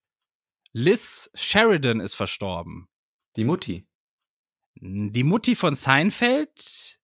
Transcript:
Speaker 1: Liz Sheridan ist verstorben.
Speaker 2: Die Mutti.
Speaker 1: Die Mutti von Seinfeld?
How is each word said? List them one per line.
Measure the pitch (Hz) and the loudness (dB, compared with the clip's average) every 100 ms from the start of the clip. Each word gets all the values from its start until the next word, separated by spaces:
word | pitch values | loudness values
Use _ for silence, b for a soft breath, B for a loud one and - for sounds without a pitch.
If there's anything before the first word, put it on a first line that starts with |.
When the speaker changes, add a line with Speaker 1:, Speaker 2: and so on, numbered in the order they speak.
| _ _ _ _ _ _ _ | _ _ _ _ _ _ _
Speaker 1:
Liz | 113 143 233 - - - | 0 2 4 2 -2 -6
Sheridan | - - 202 226 175 131 113 | -6 0 2 4 4 2 0
ist | 101 | -4
verstorben. | - 98 - 98 87 82 80 85 _ _ _ _ | -4 -6 -4 -6 -6 -8 -14 -18 _ _ _ _
Speaker 2:
Die | - | -2
Mutti. | 113 180 - 82 - _ _ _ _ _ _ _ _ - | 0 0 -4 -10 -12 _ _ _ _ _ _ _ _ -18
Speaker 1:
Die | 95 98 104 113 | -10 -6 -4 0
Mutti | 139 214 - 240 | 2 2 2 0
von | 170 | 0
Seinfeld? | 139 - 135 185 - 240 269 302 - - - - - | 0 4 4 4 2 0 2 -2 -8 -8 -8 -10 -14